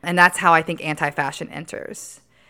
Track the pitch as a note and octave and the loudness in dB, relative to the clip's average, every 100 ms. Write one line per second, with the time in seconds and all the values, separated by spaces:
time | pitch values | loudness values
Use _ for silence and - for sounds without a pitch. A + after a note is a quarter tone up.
0 | F3 F3+ F3+ - F#3+ E3 D#3+ E3 D#3 D3+ | -2 4 4 6 4 4 2 -4 -6 -4
1 | D3 D3+ C#3 - - E3 E3 - - - | -4 -2 -4 -6 -12 -12 -12 -12 -12 -14
2 | - - _ _ _ | -18 -20 _ _ _